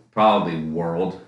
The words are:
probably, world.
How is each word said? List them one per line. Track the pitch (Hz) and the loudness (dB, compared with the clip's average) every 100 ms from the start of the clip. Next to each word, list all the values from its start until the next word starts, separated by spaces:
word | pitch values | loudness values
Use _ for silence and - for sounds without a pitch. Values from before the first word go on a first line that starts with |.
| _ | _
probably, | - 107 104 85 82 | 2 4 4 0 -4
world. | 80 80 85 85 92 - | -6 -4 -4 -2 -4 -6